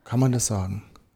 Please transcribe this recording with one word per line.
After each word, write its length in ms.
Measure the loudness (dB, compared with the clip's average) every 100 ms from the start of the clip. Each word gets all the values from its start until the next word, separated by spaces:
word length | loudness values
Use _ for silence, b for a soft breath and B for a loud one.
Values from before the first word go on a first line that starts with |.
Kann 160 | -4 2
man 120 | 2
das 140 | 2 0
sagen? 380 | -2 -4 -6 -10 -20 _